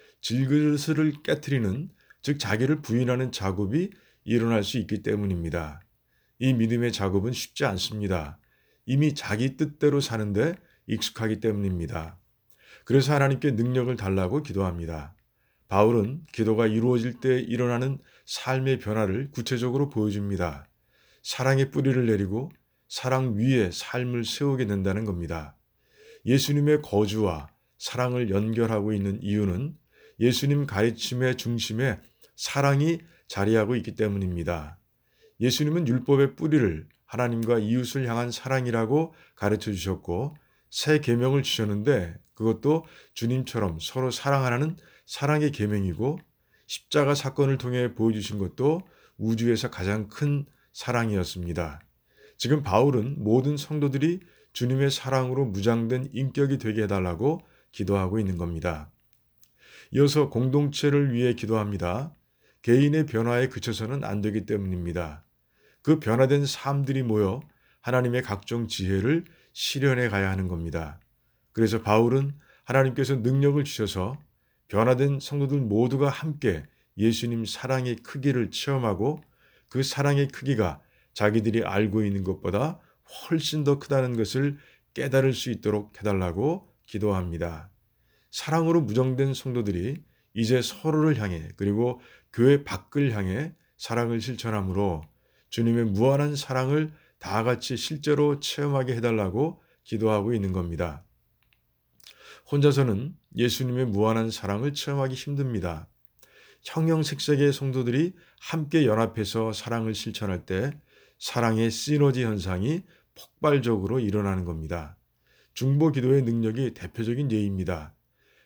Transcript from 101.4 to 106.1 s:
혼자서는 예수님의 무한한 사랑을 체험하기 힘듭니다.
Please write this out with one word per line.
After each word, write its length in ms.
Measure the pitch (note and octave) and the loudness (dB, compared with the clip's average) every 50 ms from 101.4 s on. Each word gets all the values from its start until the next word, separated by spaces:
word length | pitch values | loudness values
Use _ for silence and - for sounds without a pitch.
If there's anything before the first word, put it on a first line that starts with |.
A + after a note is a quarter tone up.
| _ _ _ _ _ _ _ _ _ _ _ _ - - - _ - - - - _ - | _ _ _ _ _ _ _ _ _ _ _ _ -20 -20 -20 _ -20 -20 -20 -20 _ -2
혼자서는 640 | D3 C#3+ C#3+ D3 B2+ C#3 C3+ A#2+ G2 G2+ C3 D#3+ - - _ _ - | 2 4 6 6 6 6 4 2 2 0 -4 -6 -10 -14 _ _ -2
예수님의 500 | - A#2+ A#2+ - - C3 B2 B2 B2+ C3 | 0 0 2 0 0 -2 -2 -2 -2 -2
무한한 460 | A#2 G2 G2+ G#2+ A2 A2+ A2+ A2+ A2+ | 0 2 2 2 4 4 2 0 -2
사랑을 420 | G#2+ - - G2 G2+ G#2+ B2+ D3 C#3+ | -4 -4 -4 -4 -2 -2 -2 -4 -4
체험하기 400 | - - D3 C#3 C#3 C3+ C3 C3 | -6 -6 -4 -2 -2 -2 -2 -4
힘듭니다. 760 | C3 - D3 C#3+ C#3 C#3 B2+ A#2 G2 F2 E2+ E2 D#2 F2 - _ _ _ _ | -6 -6 -6 -4 -2 -2 -2 -2 -2 -4 -4 -6 -8 -10 -16 _ _ _ _